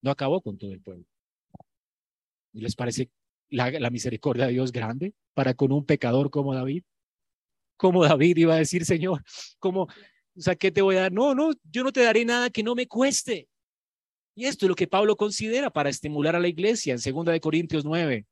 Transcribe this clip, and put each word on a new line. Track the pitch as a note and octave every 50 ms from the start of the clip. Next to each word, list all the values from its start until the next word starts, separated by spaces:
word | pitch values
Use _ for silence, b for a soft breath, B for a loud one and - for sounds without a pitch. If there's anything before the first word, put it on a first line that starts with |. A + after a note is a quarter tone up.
No | - C3+ C#3
acabó | - C#3+ C3 D#3 F#3+
con | - - G2+
todo | F#2 - G2+ F#2+
el | F2+
pueblo. | _ - F#2 F2+ F2 _ _ _ _ _ _ _ _ _ _ - _ _ _ _ _ _ _ _ _ _ _ _ _ _ _ _ _ _ _
¿Y | A2
les | A2 A#2 G#2+
parece | - B2 A#2+ A#2 - C3 - _ _ _ _ _ _ _ _
la, | - B2 B2 B2 C3+
la | D#3+ - A#2+
misericordia | B2 A#2+ - C3 B2 G#2+ - D3 B2 A#2+ C3
de | B2+ B2
Dios | B2+ C3 B2+
grande | A2 B2 A2+ A2 A#2 C3+ D#3 G3 - _ _ _ _
para | - C3+ B2+ B2+
con | - C#3 C3 C3+
un | D3 C#3+
pecador | - D#3+ C#3 - A#2+ A#2 C3 C#3+ C#3
como | - D3 C#3 C#3 C3+
David? | C3 B2+ C3 C#3 F3 F3+ _ _ _ _ _ _ _ _ _ _ _ _ _ _ _ _ _ _
¿Cómo | _ - F#3+ F3 F#3 E3+
David | D3 D#3+ C#3 D3 E3+ F3+
iba | D#3+ E3 E3 D#3+
a | D#3+
decir, | D#3+ - - F3+ E3
"Señor, | D#3+ G3 E3 D3+ F#3 F#3 C#3+ - B B B B B B _
cómo, | - G3 F3+ F#3+ -
o | - - - - - _ _ _ _ _ F3+
sea, | D#3+ F#3 F3+
qué | F3 - F#3+
te | E3 G3+
voy | G3 G3 F#3+
a | F#3 F#3
dar? | F#3+ F3+
No, | G3+ B3+ D4 C4+
no, | B3+ D4+ D#4+ D4+ - _
yo | D#3+ D3+ A#3+ B3+
no | C4+ -
te | C4 B3
daré | A#3 A3 A3+ A#3+
nada | A3+ A#3+ A#3+ B3 B3
que | - - G#3
no | A3+ A#3+
me | A#3+ B3+
cueste"? | B3 - G#3+ B3+ C#4 C#4 - - - A#3 E3+ B2+ _ _ _ _ _ _ _ _ _ _ _ _ _ _ _ _ _ _
Y | - A#3
esto | C4+ - - G3
es | F#3
lo | F3+
que | - F3+
Pablo | - - F#3 G#3+ G#3+ G#3+
considera | G#3 G#3 G#3 G3 - G#3+ A3 A3+ B3+ C#4+ B3+
para | - D#3 D3 C#3+
estimular | C3+ - - D3+ D3 D3 D3 D#3 E3
a | F3
la | F3 F3
iglesia | E3+ D#3 F3+ G#3 A#3+ A3 - D3+ B2+
en | B2
segunda | A2 B2+ C3 D3+ E3 E3+ E3
de | E3
Corintios | - D#3+ D3+ E3 E3+ D#3+ D#3 D#3 C#3+
nueve | D3 D#3 E3+ E3+ D3+ B2+ A2 G#2 _